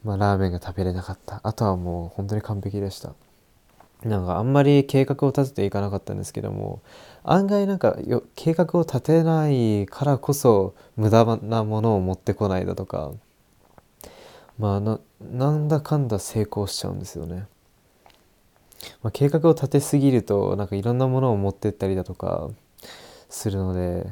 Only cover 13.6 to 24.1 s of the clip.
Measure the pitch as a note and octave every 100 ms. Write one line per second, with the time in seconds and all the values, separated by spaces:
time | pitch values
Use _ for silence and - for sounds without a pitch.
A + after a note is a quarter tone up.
13.6 | _ - _ _ - - - - - -
14.6 | G#2+ G2+ G#2 A2 _ _ G2+ A#2+ C3+ D3+
15.6 | D3+ D3+ D3+ D3+ C3 G#2 - A2+ G#2 -
16.6 | G2 - F#2+ F#2+ F#2 - E2 F2+ G2+ _
17.6 | _ _ _ _ _ _ _ _ _ _
18.6 | _ - - - A2+ - C#3+ D#3+ E3 D#3+
19.6 | C3 C#3+ C#3+ C#3+ C#3 B2 - G2+ G2 G2
20.6 | G2+ G2+ G#2+ B2 C3 B2+ C3 G#2 G2 G2
21.6 | G#2+ G2+ F#2+ F#2+ F2+ F#2 - F2 D#2 A2
22.6 | _ _ - - - - _ - A2 G2
23.6 | F#2 F2+ F2+ F2+ F2